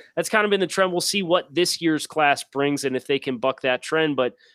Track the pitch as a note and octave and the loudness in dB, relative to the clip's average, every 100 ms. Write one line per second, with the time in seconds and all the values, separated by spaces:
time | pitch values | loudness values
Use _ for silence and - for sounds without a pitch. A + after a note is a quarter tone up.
0 | - - F3 A3 G#3 G3+ F3+ - F#3 F3 | -8 -6 0 0 2 0 0 0 0 0
1 | - G3+ F3 F3+ - C#3+ F3 - E3 D#3 | -2 -2 2 0 0 -2 0 0 0 0
2 | - D#3 D3 C#3+ - C3+ C#3+ C#3+ C3+ B2+ | -2 2 2 2 -2 -2 0 0 -2 -4
3 | - C#3 - B2 C3 B2+ C3+ B2+ - D#3+ | -2 -2 -2 -2 -2 -2 -2 -2 -2 0
4 | D#3+ C3+ B2 - _ | 0 2 -2 -4 _